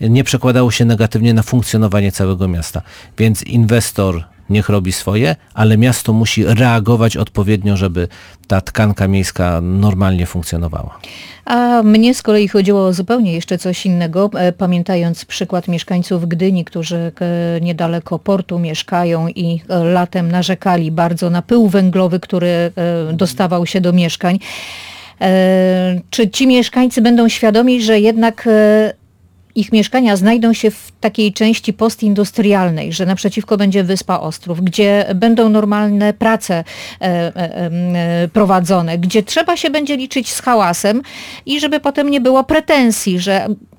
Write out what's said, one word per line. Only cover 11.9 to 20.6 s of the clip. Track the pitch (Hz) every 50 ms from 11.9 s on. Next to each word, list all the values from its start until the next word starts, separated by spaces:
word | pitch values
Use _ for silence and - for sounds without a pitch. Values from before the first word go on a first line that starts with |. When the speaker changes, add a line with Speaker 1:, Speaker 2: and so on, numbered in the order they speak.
| 214 220 226 240 254
Speaker 2:
z | - -
kolei | 233 214 214 208 190
chodziło | - 208 190 190 202 196 190
o | 185 180
zupełnie | 170 185 180 233 247 226 185 170
jeszcze | 165 170 - 190 175
coś | - 185 180 - -
innego, | 190 180 175 175 160 160 180 202 208 208
e, | - 180 180 175
pamiętając | - 196 180 180 175 170 - 190 175 170 170 165 - -
przykład | - - - 196 170 190 175 170 -
mieszkańców | 175 170 - - 185 180 175 - 196 175 170 170
Gdyni, | 170 160 185 190 190 180 165
którzy, | - - 175 165 160 175 170 170 170 165 -
e, | 180 175 175 170 170 170 170 170
niedaleko | 170 175 170 151 175 165 170 170 - - 175 165
portu | - - 196 190 180 - 175 175
mieszkają | 170 160 156 - - - 190 175 175 170 170 165 165 170
i, | - - 175 170 170 165 - -
e, | 185 175 165
latem | 170 180 180 175 175 - 185 175 165 170
narzekali | 180 180 - 190 175